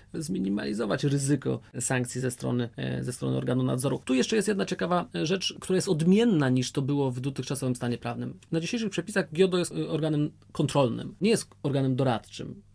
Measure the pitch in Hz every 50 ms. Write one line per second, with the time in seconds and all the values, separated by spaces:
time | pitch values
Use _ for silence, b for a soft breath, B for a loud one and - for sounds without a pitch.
0 | B B - 170 156 151 190 185 190 196 202 214 214 208 208 - 226 202 - 135
1 | - 143 139 143 135 135 147 143 - 131 131 123 B B B 123 120 - 135 123
2 | 123 123 - 127 131 127 123 - - 127 123 123 120 117 - - 131 127 127 127
3 | 123 127 123 - 139 131 127 131 131 127 127 127 131 131 131 127 127 139 127 -
4 | - - 262 254 220 - 220 220 196 214 208 190 196 - 185 - 190 170 175 175
5 | - - - 170 170 151 190 190 - - - - - - 185 185 - 202 185 151
6 | 165 175 190 214 233 240 202 151 143 127 127 131 127 - - 151 139 131 143 143
7 | 139 131 123 127 123 143 131 - 127 - 135 123 135 127 123 - 123 120 120 117
8 | - 120 117 117 123 123 - - - - 165 165 165 165 - 240 226 202 - -
9 | - 214 214 202 165 - 156 156 190 185 175 180 170 160 - 156 156 165 165 147
10 | 151 156 156 147 147 151 - - - - - - 156 143 - 147 135 117 117 117
11 | - 131 - - 165 220 226 - - - - - - 143 131 139 135 131 131 123
12 | 135 131 113 107 - - - - - - - - - - -